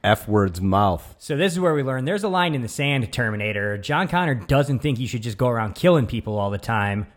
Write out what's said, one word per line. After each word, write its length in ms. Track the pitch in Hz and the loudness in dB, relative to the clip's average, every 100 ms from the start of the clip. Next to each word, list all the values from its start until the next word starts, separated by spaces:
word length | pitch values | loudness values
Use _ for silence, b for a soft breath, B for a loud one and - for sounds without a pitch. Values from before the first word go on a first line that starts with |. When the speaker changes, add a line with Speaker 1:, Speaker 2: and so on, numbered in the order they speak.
Speaker 1:
F 240 | 98 110 - | 2 2 2
word's 320 | 104 98 85 | 2 2 2
mouth." 560 | 95 95 101 85 - - | 2 4 4 2 -6 -20
Speaker 2:
So 180 | - 143 | -6 0
this 160 | 190 | 0
is 60 | 175 | 2
where 140 | 180 | 2
we 80 | 151 | 2
learn 220 | 131 131 | 0 -2
there's 180 | 131 202 | -2 -2
a 60 | 208 | 0
line 260 | 185 175 | 0 0
in 80 | 147 | 0
the 60 | 117 | -4
sand, 440 | - 143 139 113 | -2 0 0 -2
Terminator. 640 | - 113 107 107 101 104 104 | -2 -2 -2 -4 -2 -2 -4
John 280 | 95 147 185 | -2 -2 0
Connor 300 | 175 175 127 | 0 0 -2
doesn't 420 | 98 135 139 131 | 2 2 2 0
think 220 | 151 123 | 0 -2
you 80 | 117 | -4
should 160 | 123 | -6
just 120 | 113 104 | -6 -2
go 120 | 127 | 0
around 260 | 117 107 | 0 -4
killing 320 | 92 180 165 117 | 2 4 4 2
people 320 | 117 110 104 | -4 -4 -2
all 120 | 101 | -2
the 60 | 101 | -4
time 520 | - 113 101 101 101 | -2 0 0 -2 -6